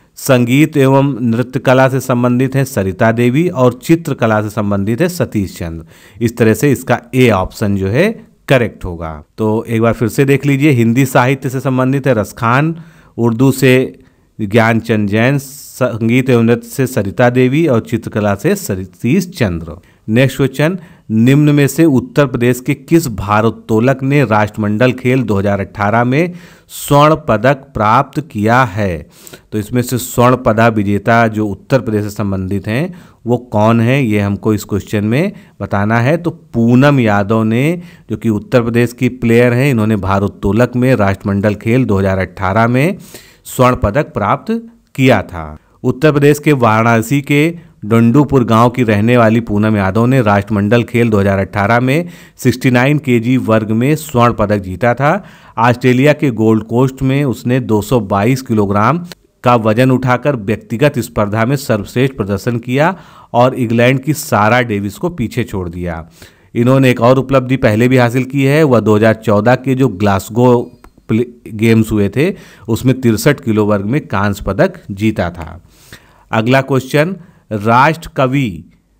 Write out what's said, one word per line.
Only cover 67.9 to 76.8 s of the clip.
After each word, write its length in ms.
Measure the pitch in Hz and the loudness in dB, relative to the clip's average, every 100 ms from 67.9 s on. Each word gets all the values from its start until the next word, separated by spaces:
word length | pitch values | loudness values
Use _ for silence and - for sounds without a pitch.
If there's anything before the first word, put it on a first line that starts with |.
| 123 | 2
हासिल 260 | 120 123 | 2 0
की 200 | 127 139 | -4 -2
है, 200 | 135 147 | 2 2
वह 160 | 151 117 | 2 2
दो 160 | 107 107 | 2 2
हज़ार 180 | 113 | 2
चौदह 420 | 110 - 104 110 127 | 0 0 2 2 0
के 200 | - 127 | 0 0
जो 120 | 131 | 0
ग्लासगो 840 | 92 101 98 - 110 123 120 - - - _ - | 0 -2 -2 -4 0 2 2 0 -14 -20 _ -4
प्ले-, 460 | 110 123 - - | -2 -2 -8 -14
गेम्स 380 | 107 113 113 110 | -2 2 2 2
हुए 180 | 107 101 | 0 -2
थे 260 | 120 170 180 - - - | -2 -4 -4 -14 -16 -6
उसमें 320 | 113 127 131 | -2 0 0
तिरसठ 380 | 120 107 156 139 | 0 2 0 0
किलो 260 | - 107 104 | -2 0 0
वर्ग 200 | 104 98 | 0 -2
में 220 | 143 - | -4 -4
कांस्य 360 | 98 104 98 - | -4 -2 -4 -6
पदक 260 | 98 185 - - | -2 -2 -2 -14
जीता 380 | 98 110 107 87 | -4 -2 -2 -6
था। 340 | 87 85 85 _ _ - - _ _ - | -8 -14 -16 _ _ -20 -20 _ _ -6
अगला 300 | 113 113 135 | -4 0 0
क्वेश्चन, 540 | 135 131 | 0 -4